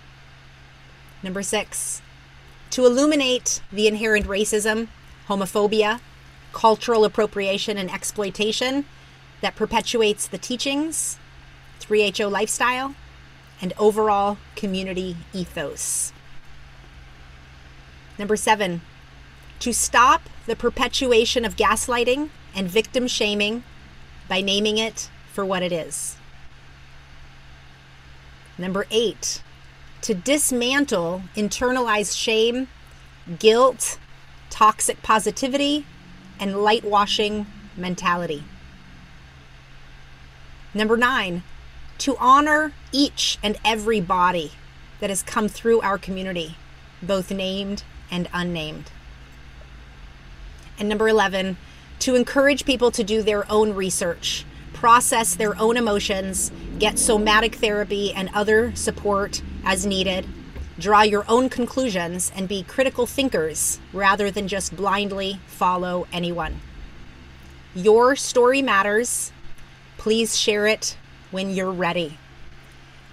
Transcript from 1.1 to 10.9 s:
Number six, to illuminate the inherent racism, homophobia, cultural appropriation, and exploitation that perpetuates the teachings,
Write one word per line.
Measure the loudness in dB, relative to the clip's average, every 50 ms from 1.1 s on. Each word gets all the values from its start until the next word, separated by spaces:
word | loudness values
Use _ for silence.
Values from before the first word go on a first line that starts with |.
| -18 -12 -10
Number | -8 -6 -6 -4
six, | -2 -2 -4 -4 -4 -8 -8 -8 -6 -8 -10 -12 -16 -20 -20 -20 -20 -20 -20 -20 -20 -20 -20 -14 -6
to | 0 4 6
illuminate | 6 6 6 4 4 4 4 2 2 0 0 0 -2 -4 -4 -6 -6 -2
the | 2 2 2
inherent | 2 2 2 2 2 2 2
racism, | 0 -2 -2 0 0 0 0 0 0 0 0 -2 -6 -10 -16 -20 -20 -20 -12 -6 -4
homophobia, | -2 -2 -2 -2 0 2 2 2 2 2 2 2 0 -2 -6 -14 -20 -20 -20 -20 -20 -20 -18 -14 -2
cultural | 2 4 4 4 4 2 2 4 4 4
appropriation, | 4 4 2 0 0 -2 -2 -2 -2 -2 -2 -4 -4 -4 -4
and | -6 -6
exploitation | -8 -8 -8 -8 -6 -6 -6 -6 -4 -4 -4 -2 -2 -2 -2 -2 -2 -2 -4 -6 -10 -20 -20 -20 -20 -20 -20 -20 -10 -6
that | -6 -6 -4
perpetuates | -4 -4 -2 0 -2 -2 0 0 2 2 2 0 -2 -4 -8
the | -8
teachings, | -10 -8 -8 -6 -4 -4 -2 -2 -2 -2 -2